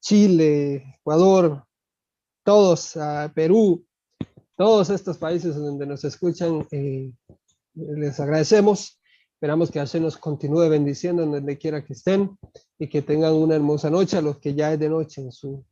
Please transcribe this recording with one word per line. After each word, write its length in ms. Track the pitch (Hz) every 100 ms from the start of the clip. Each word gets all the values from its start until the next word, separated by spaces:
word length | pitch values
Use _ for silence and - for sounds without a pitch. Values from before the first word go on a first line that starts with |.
Chile, 960 | - 208 208 175 156 147 143 139 135 -
Ecuador, 640 | - 156 185 190 170 143 _ _ _ _ _ _ _ _
todos, 500 | - 208 196 165 - 170
a 340 | 151 147 151
Perú, 520 | - 160 208 214 170 _ _ _ _ - _ _
todos 360 | _ 196 220 180
estos 260 | 196 185 160
países 400 | 160 175 170 147
donde 300 | 147 143 143
nos 180 | 139
escuchan, 640 | 147 - 180 165 170 160 151
eh, 400 | 147 139 135 135 123 _ - _ _ _
les 460 | 160 151 147 147 131
agradecemos. 800 | 143 156 151 214 202 196 - _ _ _ _
Esperamos 360 | _ 151 151 170
que 80 | 156
Hashem 240 | 143 170
nos 140 | 160 151
continúe 520 | - 143 143 156 170
bendiciendo 540 | 156 143 139 175 175
en 80 | 160
donde 280 | 147 139 143
quiera 260 | 160 151
que 80 | 143
estén 440 | 135 - 196 196 196 - - _ _
y 120 | 151
que 140 | 151
tengan 320 | - 151 160
una 200 | 156 160
hermosa 340 | 156 147 147 151
noche 280 | 165 190 190
a 40 |
los 200 | 151 143
que 140 | 147
ya 180 | 143 151
es 80 | 156
de 80 | 151
noche 320 | 160 156 -
en 100 | 131
su 340 | 123 143 135 131